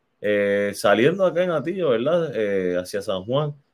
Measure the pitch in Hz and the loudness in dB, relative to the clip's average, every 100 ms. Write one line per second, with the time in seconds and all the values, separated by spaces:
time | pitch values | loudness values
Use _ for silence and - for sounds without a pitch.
0 | _ _ 101 104 101 101 101 98 107 104 | _ _ -2 0 2 2 0 0 2 6
1 | 135 190 185 160 180 156 156 175 160 113 | 4 4 0 0 -2 -2 -4 -4 0 0
2 | 131 175 160 107 104 98 90 90 90 104 | 2 0 -2 -2 0 0 0 -2 -4 -8
3 | 98 95 98 135 151 147 _ | -6 -6 -2 -2 -2 -6 _